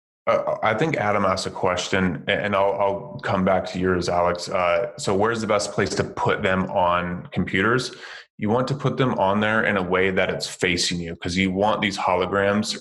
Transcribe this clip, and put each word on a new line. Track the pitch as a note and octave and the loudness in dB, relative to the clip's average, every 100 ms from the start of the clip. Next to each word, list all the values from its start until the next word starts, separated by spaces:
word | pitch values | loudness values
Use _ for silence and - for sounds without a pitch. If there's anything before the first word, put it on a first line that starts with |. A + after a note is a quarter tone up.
| _ _ - | _ _ 0
uh, | A2 - F2 | 0 0 0
I | G#2+ | 0
think | A2 D#3+ - | 2 0 0
Adam | G#2 G#2 | 0 2
asked | G2 F#2 F#2 | 2 0 -4
a | |
question, | - F#2 F2+ - G2 F#2 D2+ - | -2 0 0 0 0 0 0 -2
a-, | |
and | F#2+ G2+ G2 | -2 0 2
I'll, | G2 | 2
I'll | G2 G2+ G2 - - | 2 0 -2 -8 -10
come | - G2 | -2 0
back | F#2+ F#2 - | 2 2 0
to | F#2 | -2
yours, | F#2 F2+ F2 | 0 2 2
Alex. | F2 F2 F2 - | 2 2 0 -4
Uh, | F#2 F2 E2+ E2 - | 0 2 2 0 -4
so | - | -2
where's | G2 G#2+ A#2 | 2 2 0
the | G#2+ | 0
best | G#2 - | 0 0
place | - G2 | 0 0
to | - | 0
put | F#2+ - A2+ - | -2 -2 0 2
them | G#2 F#2 F#2 | 2 0 0
on | G2 F2 F2 F2 F2 - | 0 2 2 0 -6 -6
computers? | - F2+ F#2 G#2 B2+ B2+ - - - - _ | -4 -2 0 2 2 -2 -10 -18 -18 -20 _
You | G#2 | -2
want | A#2 B2+ | 0 0
to | |
put | C#3 C3+ B2 | -2 -2 0
them | C3 - | 0 2
on | F#2+ G#2 | 2 2
there | G#2+ A2 - | 2 2 2
in | G2+ | 0
a | |
way | F2 F#2 F#2+ | 0 2 2
that | F#2 F#2+ | 2 0
it's | D#2+ - | -2 -8
facing | - F#2 F2 - F2 | -2 0 0 -2 -4
you, | E2 E2+ | -6 -8
'cause | F#2 F2 | -4 0
you | F#2+ | 0
want | F#2+ G#2 G#2 | 2 0 2
these | G#2 F#2+ | -2 -2
holograms | G2 F2+ F2+ G2 G2 G#2 G#2+ - | 0 0 2 2 2 2 -2 -6